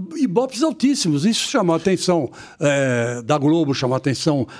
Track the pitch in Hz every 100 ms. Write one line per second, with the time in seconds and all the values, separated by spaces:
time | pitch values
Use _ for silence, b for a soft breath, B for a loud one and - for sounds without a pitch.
0 | 190 294 254 175 262 214 320 247 262 277
1 | 180 147 175 226 - 269 180 165 190 180
2 | - 175 127 B B B 147 139 135 123
3 | 117 120 113 147 139 165 151 135 131 127
4 | 143 127 - 147 123 B